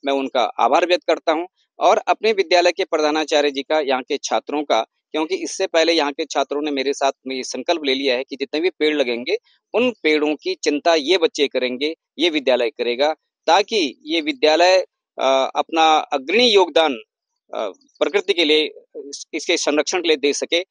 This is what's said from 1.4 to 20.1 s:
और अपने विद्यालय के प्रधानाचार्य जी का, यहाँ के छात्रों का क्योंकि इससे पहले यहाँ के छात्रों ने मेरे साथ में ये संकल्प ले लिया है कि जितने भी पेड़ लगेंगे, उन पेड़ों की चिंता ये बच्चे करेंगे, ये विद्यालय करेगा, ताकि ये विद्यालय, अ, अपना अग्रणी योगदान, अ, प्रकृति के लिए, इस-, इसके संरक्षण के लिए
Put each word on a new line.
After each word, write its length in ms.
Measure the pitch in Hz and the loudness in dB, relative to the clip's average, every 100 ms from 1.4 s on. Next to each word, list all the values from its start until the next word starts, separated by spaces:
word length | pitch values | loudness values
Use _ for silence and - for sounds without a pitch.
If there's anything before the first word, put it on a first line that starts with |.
| 175 _ _ _ | -4 _ _ _
और 220 | 160 220 - | 2 2 0
अपने 240 | 175 214 | 0 0
विद्यालय 400 | 208 165 175 175 | 0 2 4 2
के 120 | 175 | 0
प्रधानाचार्य 680 | 185 160 151 156 151 151 147 | -4 0 0 0 0 0 0
जी 120 | 135 | -2
का, 180 | 135 156 | -2 -2
यहाँ 220 | 139 131 | 0 -2
के 160 | 131 139 | -2 -6
छात्रों 400 | - - - 143 | -2 -4 -2 -6
का 220 | 147 120 113 _ _ | 0 -2 -2 _ _
क्योंकि 220 | 156 160 | -6 -4
इससे 320 | 190 160 - 190 | -4 -6 -6 0
पहले 260 | 165 160 | 2 2
यहाँ 200 | 165 143 | 2 0
के 120 | 143 | -4
छात्रों 380 | 156 151 139 143 | -6 -4 -2 -4
ने 80 | 151 | -4
मेरे 220 | 139 131 | -2 -4
साथ 200 | 139 139 - 131 | 0 -2 -2 -10
में 100 | 131 | -8
ये 60 | |
संकल्प 420 | 123 - 127 - | -8 -8 -4 -2
ले 100 | 143 | 0
लिया 200 | 135 139 | -2 0
है 100 | 123 | -2
कि 120 | 135 135 | -4 -8
जितने 240 | 135 151 | -6 -2
भी 100 | 180 | -2
पेड़ 260 | _ 151 151 | _ 0 0
लगेंगे, 400 | 123 120 131 208 _ _ _ | 0 -2 -4 -6 _ _ _
उन 180 | 208 247 220 | -2 -2 0
पेड़ों 320 | 156 151 151 | 0 2 0
की 200 | 151 180 | -2 -6
चिंता 400 | 185 - 147 170 | -4 -2 0 2
ये 240 | 165 139 170 | 0 2 2
बच्चे 300 | 160 - 139 | 2 0 -2
करेंगे, 460 | 131 123 123 147 165 _ - | 0 -4 -4 -6 -8 _ -2
ये 120 | 170 | 0
विद्यालय 400 | 151 131 123 120 | 0 0 2 0
करेगा, 440 | - 120 120 147 151 _ _ - | -2 -4 0 -2 -2 _ _ 2
ताकि 540 | 175 208 226 147 - 101 | 2 2 -2 -2 -6 -4
ये 140 | 165 | -4
विद्यालय, 640 | 151 135 151 160 180 185 - _ _ - | -4 0 2 6 6 4 0 _ _ -4
अ, 320 | 127 135 135 - | 0 2 0 -4
अपना 400 | - 165 160 156 | -4 2 4 2
अग्रणी 500 | - 143 131 202 247 | 0 -6 -2 2 4
योगदान, 460 | 202 175 151 160 117 107 _ _ _ _ | 4 4 2 2 -2 -10 _ _ _ _
अ, 140 | 110 107 90 _ _ | -8 -8 -10 _ _
प्रकृति 340 | 147 202 196 | -2 -2 -2
के 120 | 175 | -2
लिए, 200 | 156 151 151 - _ 160 | 2 2 0 -8 _ -16
इस-, 320 | 143 139 - | -16 -16 -10
इसके 220 | 160 - 165 | -10 -4 -2
संरक्षण 460 | - 147 143 185 | 0 -2 -2 -4
के 60 | |
लिए 80 | 170 | -2